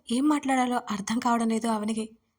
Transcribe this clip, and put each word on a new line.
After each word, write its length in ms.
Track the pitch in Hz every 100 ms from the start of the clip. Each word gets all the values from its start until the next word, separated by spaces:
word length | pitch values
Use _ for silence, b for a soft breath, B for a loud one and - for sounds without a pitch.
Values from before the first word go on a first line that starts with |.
| -
ఏం 180 | 233 294
మాట్లాడాలో 520 | 294 269 262 247 247 -
అర్థం 280 | 202 - 233
కావడం 300 | 247 233 226
లేదు 200 | 226 233
అవనికి, 480 | 214 214 220 220 - _